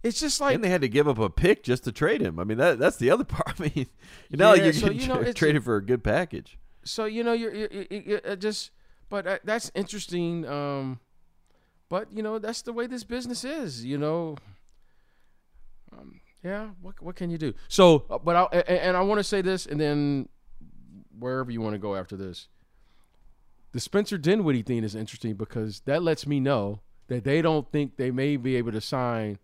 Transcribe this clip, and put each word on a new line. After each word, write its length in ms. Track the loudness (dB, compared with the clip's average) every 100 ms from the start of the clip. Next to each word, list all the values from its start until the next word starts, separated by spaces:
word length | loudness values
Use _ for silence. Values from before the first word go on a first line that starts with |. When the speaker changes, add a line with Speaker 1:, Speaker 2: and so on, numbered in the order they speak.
Speaker 1:
it's 160 | -2 -2
just 200 | -2 0
like 160 | 2 2
Speaker 2:
And 80 |
they 60 | 2
had 120 | 2
to 60 | 2
give 180 | 4 2
up 100 | 2
a 100 | 0
pick 340 | 4 4 4
just 200 | 2 -2
to 80 | -2
trade 300 | 0 0 2
him. 180 | -2 -2
I 40 | -4
mean, 120 | 2
that, 220 | 4 4
that's 180 | 2 2
the 140 | 4
other 120 | 4
<laughs> 20 | 2
part. 340 | -4 -4 -2
I 40 |
mean, 240 | -4 -2 -6 -10 -20 -20 -8
you 80 | 6
know, 160 | 10
Speaker 1:
Yeah, 120 | 10 8
Speaker 2:
you 80 |
Speaker 1:
so, 140 | 4 0
Speaker 2:
get 80 | 0
Speaker 1:
you 60 | 0
know, 80 | 0
Speaker 2:
tra-, 80 | 0
Speaker 1:
it's 120 | 2
Speaker 2:
traded 240 | 4 4
for 120 | 2 0
a 80 | 2
good 180 | 0
package. 540 | 2 0 -2 -8 -14 -20 -20 -18 -10
Speaker 1:
So, 200 | -6 -4
you 180 | -2
know, 100 | 0
you're, 200 | 0 -2
you're, 160 | -6 -6 -8 -10
you're, 300 | -10 -4 -4 -4
you're 100 | -6
just, 340 | -6 -6 -12 _ -20 -20 -8
but, 180 | -6 -4
uh, 120 | -6
that's 280 | -4 -4 -4 -6
interesting. 720 | -6 -10 -6 -4 -2 -4 -6
Um, 520 | -6 -4 -4 -6 -10 _ _ _ _ _ _ _ _ _
but, 220 | -8 -6
you 100 | -8
know, 160 | -6 -6
that's 220 | -6 -8
the 100 | -8
way 160 | -6 -6
this 160 | -8
business 400 | -8 -8 -6 -8
is, 400 | -6 -6 -8 -8 -6
you 120 | -2
know. 400 | -2 -2 -4 -10 -18 -20 -20 -20 _ _ _ _ _ _ _ -20 -20 -20 -20
Um, 300 | -20 -20 -20 _ _
yeah, 260 | -10 -8 -10 -14
what, 200 | -16 -14
what 140 | -14 -8
can 120 | -6
you 80 | -4
do? 160 | -6 -6 -2
So, 380 | 8 10 10 4
uh, 80 | -4
but 160 | 2 2
I'll, 120 | 4
a-, 60 | 2 2
a-, 140 | 2 2
and 100 | 2
I 60 |
wanna 220 | 2 2
say 180 | 0 0
this, 240 | 0 -2 -4
and 160 | -2
then 480 | 0 0 0 -2 -4 -16 -18 -18 -16 -20 -20 -20 -20 -12
wherever 340 | -6 -4 -4
you 80 | -4
wanna 200 | -4 -4
go 160 | -4 -6
after 200 | -6 -10
this. 320 | -10 -12 -18 _ _ _ _ _ _ _ -20 -20 _ -20 -12
The 60 | -10
Spencer 360 | -2 -2 0 0
Dinwiddie 440 | 2 2 2 0
thing 200 | 0 -2 -2
is 100 | -6
interesting 380 | -10 -8 -8 -6
because 460 | -6 -6 -6 -6
that 200 | -2 0
lets 240 | 0 -2 0
me 140 | 0
know 400 | 2 0 0 -6 -14 -20 -6
that 160 | -4 2
they 160 | 2
don't 280 | 4 2 0
think 260 | -2 -2 -2
they 140 | -2
may 260 | 0 0 0
be 180 | 0 0
able 160 | 0
to 100 | -4
sign 560 | -4 -2 0 -2 -4 -6